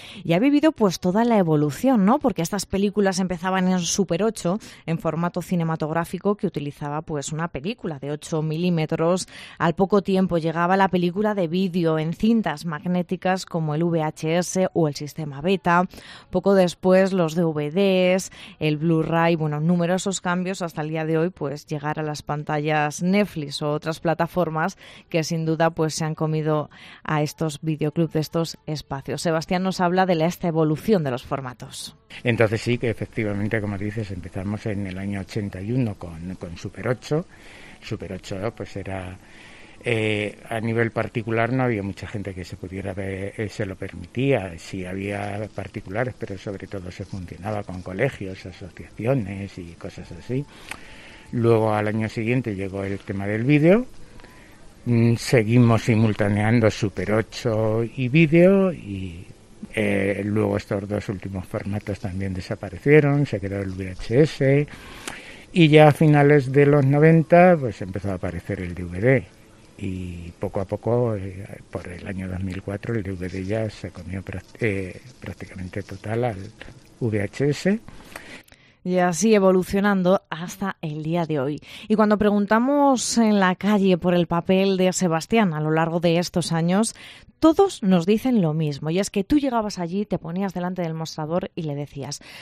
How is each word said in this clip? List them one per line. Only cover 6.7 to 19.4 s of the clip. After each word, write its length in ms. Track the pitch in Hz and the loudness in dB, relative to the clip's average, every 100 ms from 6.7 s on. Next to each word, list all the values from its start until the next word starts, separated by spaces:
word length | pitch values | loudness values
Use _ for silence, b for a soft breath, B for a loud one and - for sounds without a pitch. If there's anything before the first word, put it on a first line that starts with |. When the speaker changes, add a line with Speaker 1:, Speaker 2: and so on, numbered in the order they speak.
| - 147 147 | -8 -8 -6
Speaker 1:
pues, 280 | 170 151 - | -6 -8 -6
una 180 | 151 139 | -6 -6
película 500 | 135 165 247 185 139 | -6 -8 -8 -8 -8
de 120 | 143 | -8
ocho 300 | 151 - 160 | -8 -4 -4
milímetros. 880 | 156 156 180 165 156 160 165 185 - B B B | -2 0 0 0 0 0 2 0 -2 B B B
Al 160 | 165 | 0
poco 260 | 165 196 208 | 2 2 2
tiempo 380 | 196 185 185 170 | 2 2 2 0
llegaba 400 | 160 160 175 190 | 0 0 2 4
la 100 | 190 | 4
película 460 | 185 175 180 214 | 4 0 0 -2
de 120 | 202 165 | 0 0
vídeo 520 | 180 190 180 160 156 | 0 0 2 2 0
en 160 | 160 | -2
cintas 500 | 165 220 226 175 147 | 0 2 4 0 -4
magnéticas 800 | 170 147 180 180 170 180 185 185 | -6 -6 -2 -2 -2 -2 0 -2
como 300 | - 170 156 | -2 -4 -2
el 80 | 151 | 0
V 200 | 170 165 | 0 0
H 360 | 156 - 156 170 | -2 -4 -2 0
S 300 | 175 185 185 | 0 0 0
o 160 | - 151 | 2 0
el 60 | |
sistema 480 | 139 147 - 151 139 | -2 -10 -10 -10 -4
beta. 440 | 170 190 180 175 180 B B B B | -2 0 2 2 2 B B B B
Poco 240 | 180 196 | -2 4
después 580 | 196 180 - 185 185 190 | 4 4 2 4 6 4
los 220 | 185 160 | 2 0
D 100 | 160 | 2
V 260 | 165 151 147 | 0 0 -2
Ds, 640 | 170 196 185 180 185 - B B B | 0 2 4 4 2 -2 B B B
el 180 | 156 151 | -2 2
Blu-ray, 580 | 165 160 156 165 170 | 2 2 2 2 4
bueno, 240 | 170 | 2